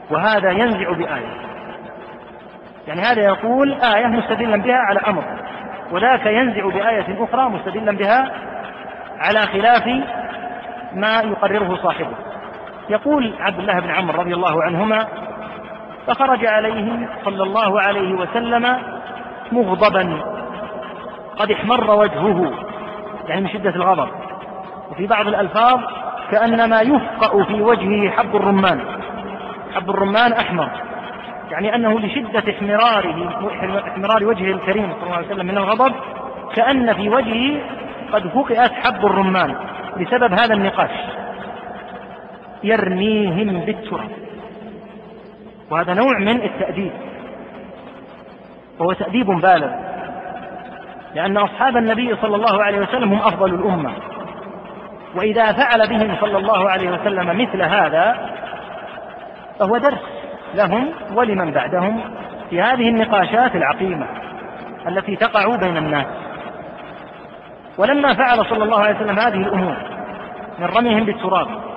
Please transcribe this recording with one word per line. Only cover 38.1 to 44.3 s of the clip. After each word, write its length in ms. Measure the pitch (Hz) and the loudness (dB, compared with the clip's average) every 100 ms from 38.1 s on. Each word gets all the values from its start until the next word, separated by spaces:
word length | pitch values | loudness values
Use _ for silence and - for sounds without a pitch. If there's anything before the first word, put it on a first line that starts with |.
قد 140 | 208 180 | -2 0
فقئت 440 | 247 277 190 240 | 0 2 4 4
حب 340 | - 247 196 202 | 4 -2 2 2
الرمان 500 | 196 190 185 156 - - - - - | 4 4 4 2 -2 -8 -10 -10 -6
بسبب 340 | 175 247 240 | 0 4 4
هذا 200 | 185 233 | 4 4
النقاش. 380 | 208 196 190 156 - - - - - - - - - - - - - - - - - | 4 2 2 0 0 -8 -8 -10 -10 -10 -12 -12 -14 -14 -14 -16 -16 -16 -18 -18 -6
"يرميهم 960 | 202 220 185 185 208 214 202 165 214 180 | 2 2 2 0 2 2 2 0 0 -2
بالتراب"، 500 | 185 214 - 175 - - - | -2 -6 -6 -8 -8 -10 -14